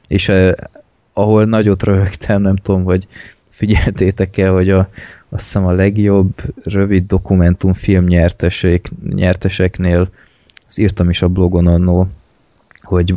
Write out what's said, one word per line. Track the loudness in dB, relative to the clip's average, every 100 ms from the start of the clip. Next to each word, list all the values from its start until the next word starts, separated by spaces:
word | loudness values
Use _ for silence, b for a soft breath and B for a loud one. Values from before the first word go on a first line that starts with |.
| -6
és, | -4 0
eh, | 2 2 0 -8 -20 _ _ _
ahol | -4 2 2 2
nagyot | 2 2 0
röhögtem, | 0 0 0 -4 -4 0
nem | 0 0
tudom, | 0 -2
hogy | 0 -2 -4 B B B _
figyeltétek-e, | -6 -2 0 0 0 -2 0 -4 -2 0
hogy | 2 2
a, | 2 0 B B B _
azt | -10
hiszem | -6 -2 0
a |
legjobb | 2 0 0 2 2 0 -2 -10 -12
rövid | -6 -2 0 0 0
dokumentumfilm | -2 0 2 2 2 0 -2 0 2 2
nyertesek, | 2 2 0 -4 -2 0 0 -4 -12 -8
nyerteseknél, | -2 -2 -2 -2 -2 -2 -2 0 0 0 b b b b b _
azt | -2
írtam | -2 0 0
is | 0
a | 0
blogon | 0 0 2 2
annó, | 2 2 0 0 -6 _ _ _ _ _ _
hogy | -4 -2 0